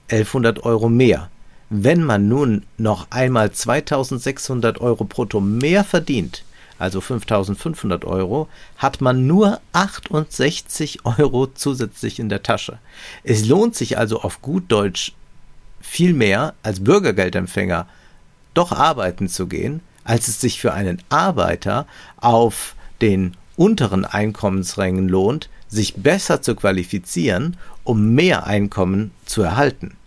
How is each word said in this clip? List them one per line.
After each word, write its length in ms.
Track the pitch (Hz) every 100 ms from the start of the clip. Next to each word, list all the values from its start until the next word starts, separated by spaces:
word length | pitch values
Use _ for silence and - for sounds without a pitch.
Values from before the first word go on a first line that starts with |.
| -
elfhundert 560 | 110 107 135 113 104
Euro 240 | 120 113 117
mehr. 420 | 117 127 80 82 - - - -
Wenn 340 | 107 113 170
man 260 | 151 104 101
nun 340 | 131 139 104 - -
noch 300 | 110 101 -
einmal 420 | 120 127 123 104
zweitausendsechshundert 1300 | - - 135 - 143 131 127 135 135 - 123 113 110
Euro 240 | 120 110
brutto 380 | 101 - 113 107
mehr 420 | 98 113 147 190
verdient, 640 | 202 175 151 127 80 - - - - -
also 220 | 90 95
fünftausendfünfhundert 1040 | - 120 - 107 95 98 82 82 95 87 87
Euro, 420 | 92 92 135 156 - - -
hat 240 | 139 -
man 260 | 131 127 131
nur 320 | 180 202 - -
achtundsechzig 1300 | 170 196 - - 151 156 - 135 - - - 151 - 123
Euro 420 | 117 143 123 131
zusätzlich 720 | - 143 127 110 - 117 -
in 100 | 110
der 140 | 101
Tasche. 360 | - 107 - - - - - -
Es 220 | - 110 110
lohnt 300 | 170 233 -
sich 220 | 120 -
also 240 | 110 110
auf 200 | - -
gut 240 | 135 185 180
Deutsch 440 | 107 101 90 - - - - - - - -
viel 320 | - - 180
mehr, 400 | 151 104 101 151 -
als 200 | 110 95
Bürgergeldempfänger 1040 | 101 202 165 95 90 90 90 - 95 85 87 - - - - _ _
doch 180 | 165 175
arbeiten 560 | - 151 135 92 - 95
zu 200 | - 90
gehen, 340 | - 120 156 - _
als 240 | - 117 -
es 120 | 107
sich 200 | 123 -
für 140 | 120
einen 280 | 95 95 87 -
Arbeiter 760 | 147 190 135 87 85 98 107 - - - -
auf 580 | 120 117 117 - - - - -
den 340 | 113 95 92 - - -
unteren 500 | 190 220 117 95 92
Einkommensrängen 1040 | 104 107 104 104 95 90 - 92 92 95
lohnt, 400 | 95 98 151 - - -
sich 280 | 104 101 -
besser 460 | 143 185 - 151
zu 140 | - 107
qualifizieren, 1040 | 101 95 87 101 - 175 147 90 156 175 - -
um 300 | - 113 107
mehr 320 | 123 180 107 -
Einkommen 640 | 101 101 - 92 98 107 - -
zu 160 | 110
erhalten. 540 | 87 104 143 - - -